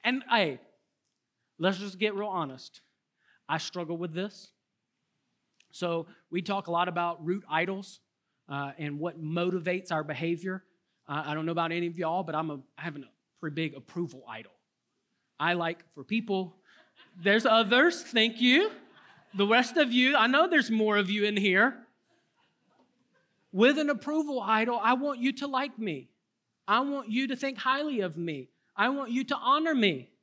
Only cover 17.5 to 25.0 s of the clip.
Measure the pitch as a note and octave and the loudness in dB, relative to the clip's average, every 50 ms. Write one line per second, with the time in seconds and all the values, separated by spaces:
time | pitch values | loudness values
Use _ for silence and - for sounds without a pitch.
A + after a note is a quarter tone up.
17.5 | A3 A3+ A3+ F#3+ A#3 B3+ C#4+ F4 E4+ - - - - A#3 A3 A#3 A3+ A#3 A#3+ B3 | 6 6 6 6 6 6 6 6 4 0 -10 -2 2 2 2 2 2 2 4 6
18.5 | B3 D4+ G4 G#4+ - - - - - - - - - - _ _ - F#3+ G3+ G3+ | 6 6 4 2 -2 -6 -20 -20 -20 -20 -20 -20 -20 -20 _ _ -2 0 2 4
19.5 | A3 A#3+ B3 A#3+ A#3+ E4+ D4+ B3+ A#3 B3 B3+ C4 C#4+ C#4+ A3 A#3+ B3+ C#4+ E4 F#4 | 6 4 4 2 2 2 2 4 4 4 4 4 4 4 4 4 6 4 4 4
20.5 | F4 D4+ A#3+ - A3+ A3 G#3+ G#3+ G#3 G3+ G3+ F#3 G3+ G#3 G3+ G#3 G#3 G3+ G3 G#3 | 4 2 2 2 2 2 2 4 4 2 2 0 0 0 0 0 0 2 2 4
21.5 | F#3 F#3+ G#3+ C4 C4+ - - _ _ _ _ _ _ _ _ _ _ _ _ _ | 6 6 6 4 2 -2 -16 _ _ _ _ _ _ _ _ _ _ _ _ _
22.5 | _ _ _ _ _ _ _ _ _ _ _ _ _ _ _ _ _ _ _ _ | _ _ _ _ _ _ _ _ _ _ _ _ _ _ _ _ _ _ _ _
23.5 | - F#3 G#3+ B3+ D4 D4 D4+ D4 D4 G#3+ - C#4+ D4 D#4 D#4 D4 C#4+ B3+ G#3 G3 | 0 4 4 4 6 4 2 0 -2 -2 -2 -4 -2 -2 -2 -2 -4 -4 0 0
24.5 | A3 A3 A3 B3 A#3+ A#3+ G3+ A3 B3+ B3 | 2 2 2 0 -2 0 2 2 2 2